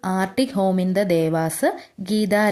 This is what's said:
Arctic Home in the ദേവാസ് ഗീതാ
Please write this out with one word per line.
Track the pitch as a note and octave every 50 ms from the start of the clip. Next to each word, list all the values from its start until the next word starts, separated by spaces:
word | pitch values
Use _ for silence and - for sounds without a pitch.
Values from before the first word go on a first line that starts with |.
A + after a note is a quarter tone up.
| - F#3+ F#3
Arctic | F#3+ F#3+ F#3+ F#3+ - C4+ C4 -
Home | G3+ F#3+ F#3+ F#3 F#3 F#3
in | F#3 F#3
the | G3 G#3 F#3 F3
ദേവാസ് | E3 D#3+ D#3+ D#3+ E3 D#3+ D#3+ D#3 - - D#4+ G4+ - - - _ - G3 F#3
ഗീതാ | G#3+ G#3+ G#3+ F#3+ G#3 G#3 G#3+ G#3